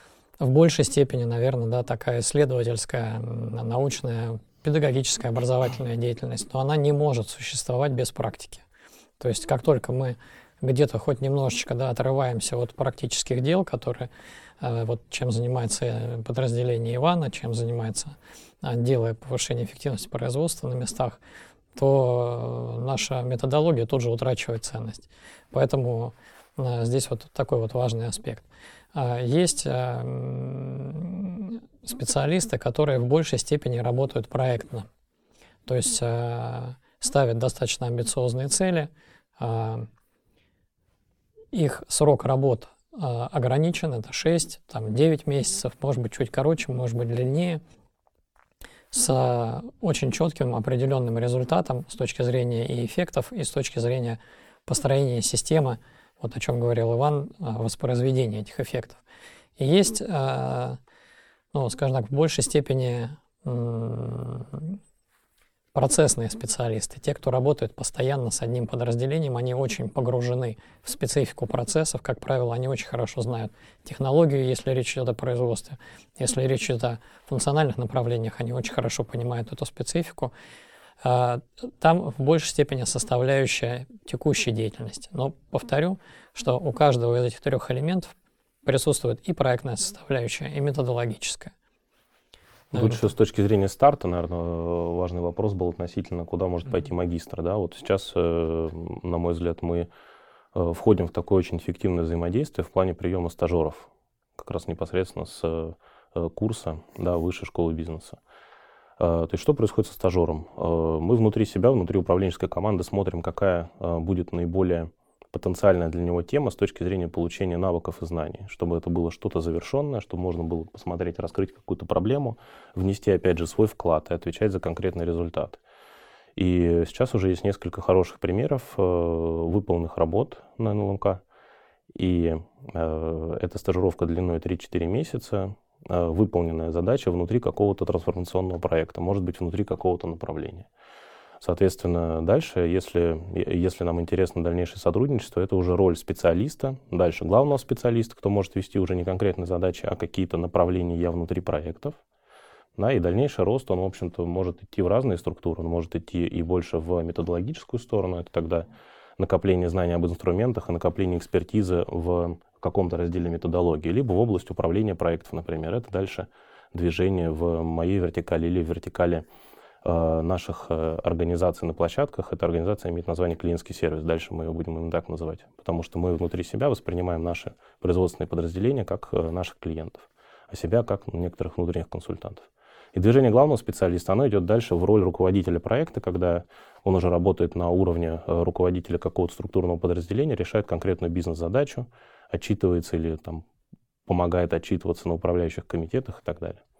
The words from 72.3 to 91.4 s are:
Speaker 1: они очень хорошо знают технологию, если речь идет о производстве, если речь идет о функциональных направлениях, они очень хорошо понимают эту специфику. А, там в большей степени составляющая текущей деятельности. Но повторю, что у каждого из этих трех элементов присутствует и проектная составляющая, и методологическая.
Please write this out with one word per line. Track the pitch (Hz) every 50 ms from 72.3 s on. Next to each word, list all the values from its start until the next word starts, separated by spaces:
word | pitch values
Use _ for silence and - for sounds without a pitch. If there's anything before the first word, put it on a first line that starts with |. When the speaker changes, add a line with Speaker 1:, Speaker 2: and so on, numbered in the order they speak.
| 135 127 123 117 117
Speaker 1:
они | 123 127 131
очень | 135 - -
хорошо | - - 120 117 - - 131
знают | 110 123 120 113 117 - - - - - - _
технологию, | - - 135 - 135 131 139 165 170 147 143 135 131
если | 127 123 - - 135
речь | 131 127 123 - -
идет | 131 123 123
о | 113
производстве, | - 120 127 123 120 127 120 110 - - - 139 - - - - - - _ _ -
если | 127 - - 135
речь | 131 131 135 127 - -
идет | 127 113 131
о | 120 113 110 - - - - _
функциональных | - 139 120 - 143 143 156 156 131 110 131
направлениях, | 120 110 - 131 117 120 120 113 113 110 - -
они | 120 117
очень | 120 127 - - -
хорошо | - 113 117 - -
понимают | 117 - - 120 117 123 123 117 117 -
эту | - - 117
специфику. | - - - 127 - - 175 165 - - - 131 123 - - - - - - - - - - - - _ _ -
А, | 127 123 123 123 123 120 123 - _ _ - - 247 - _
там | - 160 165 180 170 151
в | - -
большей | 131 143 165 156 - -
степени | - - 143 - 139 127 120
составляющая | - - 123 - - 127 120 131 131 139 135 131 123 - - - 117 123 131 131 - 233 - -
текущей | - - 120 - 151 135 - - 123
деятельности. | 113 101 110 104 - - 120 104 - - - -
Но | - 131 127 143 - - _ _
повторю, | - 143 - - 135 147 160 180 190 - - - - - - _ -
что | - - 135 123 123
у | - 139
каждого | 123 - 151 143 131 120 117 120 120
из | 123 123
этих | 120 - -
трех | - 143 135 123 - -
элементов | 123 131 147 165 185 180 - - - _ _ _ _ _ _ _ _ _ _
присутствует | - 127 127 - 156 135 - - 120 117 - - -
и |
проектная | 165 - 156 131 123 117 - 131 113
составляющая, | - - - 101 - - - 139 123 120 117 - - 151 -
и | 147 143
методологическая. | 139 147 127 147 127 123 120 120 120 117 104 - - - - -